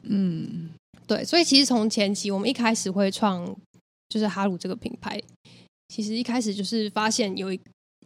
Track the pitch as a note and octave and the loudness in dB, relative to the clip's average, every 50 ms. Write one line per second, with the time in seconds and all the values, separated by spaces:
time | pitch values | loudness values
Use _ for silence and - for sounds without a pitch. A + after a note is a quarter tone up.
0 | - - G#3 G3 F#3+ F3+ E3 D#3+ - - - E3+ E3 D#3+ - - _ _ - - | -4 -2 0 2 2 2 0 -2 -6 -6 -8 -8 -10 -10 -14 -18 _ _ -20 -16
1 | - - G#3+ - E3+ - D#4 F4 E4 - C4+ C#4 C#4 B3 B3 G#3+ G#3+ A3 - A3 | -4 -2 -2 -2 0 2 4 4 6 8 6 6 6 6 4 2 2 2 2 2
2 | G3+ G3 G#3 F#3 F3 G3+ G3 F#3+ G3+ B3 C4+ - A#3+ A3 A3+ - - F#3+ F#3 G3+ | 0 0 0 -2 -2 -2 -2 0 0 0 0 2 2 0 0 0 -2 -2 0 2
3 | G3 G3 G3 - A3+ G3+ F#3 F3 F3 F#3+ F#3+ - - _ _ - _ _ _ _ | 2 2 2 2 0 0 0 0 -6 -10 -12 -14 -18 _ _ -20 _ _ _ _
4 | _ - - A3 G#3+ G3+ F3 G3 G3 G3+ F3+ E3+ - F#3 F#3 - - - - - | _ -6 -2 0 0 0 0 0 0 0 0 -2 -4 -6 -6 -6 -8 -10 -10 -8
5 | - - - - - - - _ _ - - - - _ _ _ _ - - - | -8 -8 -8 -8 -10 -14 -20 _ _ -20 -20 -20 -20 _ _ _ _ -14 -8 -6
6 | G#3 G#3 A3 A#3 A#3+ - A#3 B3+ A3 G#3+ G3 G3+ F#3+ F#3 A#3 A3+ G#3+ G3+ - A3 | -4 -4 -2 -2 -2 0 0 0 0 0 -2 -2 -4 -2 0 -2 -2 0 0 0
7 | G#3+ A3 A3 - G#3+ G3 F#3+ F#3+ F#3 F#3+ F#3 F#3+ - - _ _ _ _ _ _ | 0 2 2 2 0 0 0 -4 -4 -4 -4 -6 -8 -16 _ _ _ _ _ _
8 | - | -16